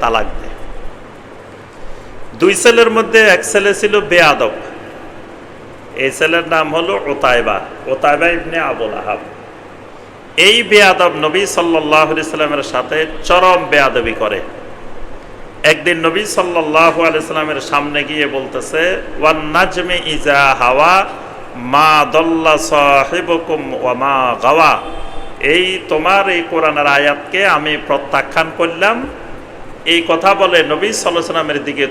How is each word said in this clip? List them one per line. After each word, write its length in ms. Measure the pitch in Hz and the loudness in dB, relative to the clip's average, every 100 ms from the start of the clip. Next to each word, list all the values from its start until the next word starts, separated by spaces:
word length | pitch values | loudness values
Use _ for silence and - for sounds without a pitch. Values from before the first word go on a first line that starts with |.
তালাক 240 | 117 110 | 0 0
দেয়। 260 | 101 - - - - - - - - - - - - - - - - - - - - 113 | 0 -4 -8 -8 -10 -8 -10 -12 -16 -20 -20 -20 -20 -20 -20 -14 -12 -12 -12 -12 -12 0
দুই 160 | - | 0
ছেলের 360 | 196 240 233 226 | 4 4 6 4
মধ্যে 280 | 220 214 226 | 2 2 4
এক 260 | 214 180 | 6 4
ছেলে 300 | - 202 202 | 2 2 2
ছিল 260 | 196 214 208 | 2 0 0
বেয়াদব, 500 | - 175 156 127 110 - - - - - - - - - - - - - - - | 2 4 6 4 0 -2 -12 -16 -16 -18 -18 -18 -18 -18 -20 -20 -18 -18 -12 -4
এই 140 | 135 | -4
ছেলের 380 | - 160 170 165 | 0 0 0 2
নাম 260 | 160 156 | 0 0
হলো 260 | 160 175 196 - | -2 -2 -2 -4
উতাইবা, 540 | 143 135 123 110 98 - - 127 | 0 2 4 2 -2 -6 -12 -6
উতাইবা 420 | 135 147 147 170 | 0 2 2 2
ইবনে 300 | 170 165 165 | 0 -4 -4
আবু 300 | 143 - 107 | -4 -4 -4
লাহাব। 300 | 98 98 104 - - - - - - - - - - - - | -6 -6 -6 -8 -16 -18 -20 -20 -20 -20 -20 -20 -20 -14 -10
এই 260 | 190 233 | -4 -4
বেয়াদব 480 | 202 208 196 185 175 151 | 2 4 4 4 2 0
নবী 260 | 156 180 196 | -2 0 -2
সাল্লাল্লাহু 680 | - 170 160 151 156 156 | -2 0 0 2 4 4
আলাইহি 180 | 156 - | 0 -4
সাল্লামের 320 | 151 151 143 | -2 -2 -2
সাথে 440 | - 127 123 151 160 - | -2 -4 -2 -2 -2 -4
চরম 400 | - 180 185 175 156 | 2 4 6 4 4
বেয়াদবি 420 | 147 135 120 117 110 | 4 4 2 -2 -2
করে। 220 | 107 95 85 - - - - - - - - - - - | -2 -2 -6 -12 -16 -14 -10 -8 -8 -10 -14 -16 -16 -2
একদিন 380 | 151 156 170 165 | 0 2 0 0
নবী 240 | 165 180 | 0 -2
সাল্লাল্লাহু 800 | 208 - 180 170 156 156 165 156 | -2 -2 0 0 2 4 4 4
আলাইহি 220 | 165 156 - | 2 0 -2
সাল্লামের 340 | 156 151 139 | -4 -4 -4
সামনে 440 | - 143 147 147 | -2 -2 -2 -4
গিয়ে 220 | 135 151 143 | -4 -2 -2
বলতেছে, 760 | 135 120 131 120 160 175 190 - - | -2 -6 -8 -4 -2 0 -2 -6 0
"ওয়ান 160 | 156 156 | 0 0
নাজমি 640 | 151 165 185 180 180 175 160 | 0 0 0 -2 -4 -4 -2
ইজা 500 | 151 147 139 139 131 | -2 2 4 4 4
হাওয়া 480 | 123 135 165 190 202 - - - - 127 | 2 4 4 4 2 -6 -14 -14 -14 -12
মা 500 | 123 143 156 151 139 | 0 4 6 4 4
দাল্লা 460 | 156 165 165 160 151 | 2 2 2 2 0
সাহিবুকুম 1160 | - 151 143 139 131 175 170 165 - 151 135 | 2 4 6 6 4 -2 -2 -2 -2 -4 -4
ওয়া 200 | 131 127 | -4 -2
মা 420 | 123 139 135 127 110 | 0 0 2 0 0
গাওয়া।" 380 | 120 156 156 120 - - - - - - | 2 4 4 2 -2 -8 -6 -6 -8 -4
এই 380 | 139 170 185 185 - | 0 2 0 -4 -2
তোমার 400 | 156 170 196 190 | 0 2 2 2
এই 140 | 175 165 | 0 -2
কোরআনের 360 | 165 156 147 143 | 0 0 2 2
আয়াতকে 600 | 143 147 143 - 185 196 | 4 2 0 -4 -2 2
আমি 320 | 151 151 147 - | 2 0 -4 -2
প্রত্যাখ্যান 640 | 139 - 139 131 165 160 156 | -2 0 -2 0 -2 -2 -2
করলাম। 520 | 170 165 202 233 277 - - - - - - - | -4 0 0 0 -6 -12 -14 -14 -16 -16 -16 -8
এই 180 | 160 170 165 | -2 0 0
কথা 260 | 170 190 | 2 2
বলে 280 | 196 185 175 | 2 4 4
নবী 300 | 143 156 208 | 2 0 -2
সাল্লাল্লাহু 160 | 208 180 | -2 -2
আলাইহি 180 | 170 165 | -2 -2
সাল্লামের 380 | 165 156 143 | -4 -2 -4
দিকে 220 | 147 139 135 | -6 -4 -4